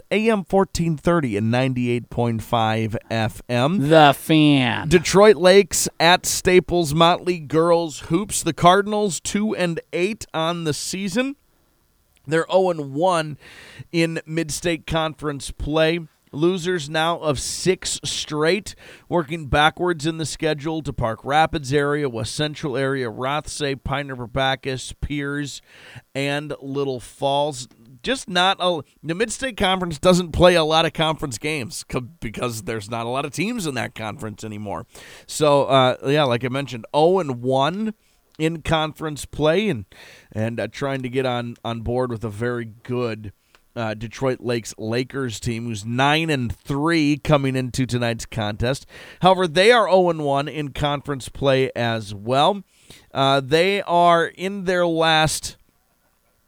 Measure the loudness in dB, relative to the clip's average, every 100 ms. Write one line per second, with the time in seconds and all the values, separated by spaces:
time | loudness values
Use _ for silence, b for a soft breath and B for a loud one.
0 | -2 0 2 0 2 2 2 0 -2 0
1 | 2 2 2 0 2 2 2 0 0 -2
2 | -4 -2 -2 -2 -2 0 2 0 -2 -4
3 | -4 -2 -2 -6 -4 0 0 2 6 8
4 | 8 6 2 4 6 4 2 -2 2 2
5 | 4 6 8 8 6 6 4 0 -4 2
6 | 4 4 0 -2 4 4 4 0 0 4
7 | 4 2 -2 -6 -2 2 4 2 0 -8
8 | -4 -2 -2 -4 -4 2 4 6 2 0
9 | -2 -4 -4 -2 -2 -2 -2 -4 -6 -2
10 | -2 -4 -8 -4 -4 -2 -4 -4 -6 -6
11 | -4 -2 -2 -6 _ _ _ _ _ _
12 | _ _ -2 -2 2 2 2 0 -4 -2
13 | 0 0 -2 -8 B B B B B 0
14 | 0 -2 -6 -4 -4 -4 -4 -4 -2 -4
15 | -4 -6 -8 -8 -10 -8 -2 0 2 0
16 | -6 _ _ 0 0 0 -2 -4 -4 -2
17 | 0 0 -2 -2 -4 -2 -2 -2 -4 -6
18 | -6 -6 -6 -2 0 0 -4 -16 B B
19 | B -2 -2 -6 -2 2 2 2 -2 -2
20 | -4 -4 -6 -4 -2 -2 -4 -6 -6 -4
21 | -4 -4 0 2 2 0 0 0 2 0
22 | -2 -4 -6 -4 -4 -4 -4 -2 -2 -2
23 | -4 -4 -4 -4 -6 -6 -6 -4 -4 -4
24 | -6 -10 -6 -2 -2 -2 -4 -8 -8 -10
25 | -6 -6 -4 -6 -6 -10 B B B B
26 | B -6 -4 -4 -6 -10 -6 -4 -4 -4
27 | -10 -4 0 0 0 -4 -12 _ -20 -10
28 | -6 -6 -4 0 0 0 -2 -2 -6 _
29 | -6 -4 -4 -4 -6 -2 0 0 -2 2
30 | 4 4 4 6 8 8 4 2 2 0
31 | -2 -2 -6 -6 -6 -6 -6 -10 -8 -8
32 | -8 -12 -12 -6 -6 -6 -8 -8 -6 -8
33 | -4 -4 -4 -4 -4 -4 -4 -6 -6 -8
34 | -10 -8 -10 -10 -12 -10 -8 -8 -10 B
35 | B B B 0 4 4 4 4 4 2
36 | 0 2 2 0 -2 -4 -6 -10 -4 2
37 | 4 4 0 -4 -2 0 0 -2 -6 -6
38 | _ _ _ -4 -2 -2 -2 0 -2 -6
39 | -8 -8 -10 -2 2 2 0 -2 -8 b
40 | b b b -6 -4 -4 -8 -6 -6 -4
41 | -4 -2 -2 -2 -6 -8 -8 -6 -4 -2
42 | -2 -4 -8 -6 -4 -4 -8 -12 -6 -4
43 | -4 -6 -12 -16 _ _ _ -8 -6 -6
44 | -10 -4 -2 -2 -4 -4 -6 -8 -4 -4
45 | -4 -6 -6 -6 -6 -4 -6 -8 -4 0
46 | 2 2 0 0 -2 -6 -6 -2 0 2
47 | 2 0 2 2 2 -2 -2 -2 -2 0
48 | -2 -4 -6 -6 -4 -2 -2 -2 -8 B
49 | B B 4 4 2 4 6 6 6 4
50 | 4 2 0 0 -2 -4 -6 -4 -2 -2
51 | -4 -8 -8 -2 2 4 2 0 -2 -2
52 | -6 -8 -2 2 2 0 -8 b b b
53 | b 0 2 2 2 2 2 0 2 4
54 | 6 6 2 -4 -6 -4 -2 0 2 2
55 | 4 4 2 0 -8 -14 _ _ _ _
56 | _ _ _ _